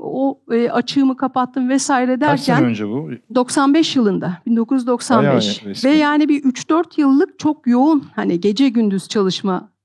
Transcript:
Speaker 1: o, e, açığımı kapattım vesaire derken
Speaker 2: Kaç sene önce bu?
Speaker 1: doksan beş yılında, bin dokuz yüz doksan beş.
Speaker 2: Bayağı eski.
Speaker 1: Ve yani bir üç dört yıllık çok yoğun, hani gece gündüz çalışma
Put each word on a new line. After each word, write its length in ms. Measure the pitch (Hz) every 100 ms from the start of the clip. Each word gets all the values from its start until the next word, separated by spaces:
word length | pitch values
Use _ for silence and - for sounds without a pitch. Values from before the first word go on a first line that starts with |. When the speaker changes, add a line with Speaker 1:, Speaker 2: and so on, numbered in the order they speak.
Speaker 1:
o, 380 | - 254 269 269 -
e, 180 | 233 240
açığımı 480 | - 240 285 269 262
kapattım 520 | 262 262 254 262 247
vesaire 520 | 269 - 269 254 254
derken 140 | 294 277
Speaker 2:
Kaç 60 |
sene 240 | 262 247 247
önce 220 | 220 208
bu? 220 | 220 160 - _ 240
Speaker 1:
doksan 380 | 254 - 277
beş 220 | 294 311 269
yılında, 420 | 214 175 170 180 -
bin 100 | 226
dokuz 260 | 226 269
yüz 60 | 240
doksan 360 | 240 - 233
beş. 60 | 208 135 208 202
Speaker 2:
Bayağı 80 | -
eski. 160 | - 262
Speaker 1:
Ve 40 |
yani 380 | 311 294 302 294
bir 140 | 285
üç 260 | 269 254 -
dört 280 | 320 339 -
yıllık 420 | 285 269 294 -
çok 280 | 302 302 -
yoğun, 360 | 240 285 311 - -
hani 240 | 196 175
gece 300 | 202 208 277
gündüz 380 | 226 214 190 -
çalışma 640 | 220 190 180 196 185 - _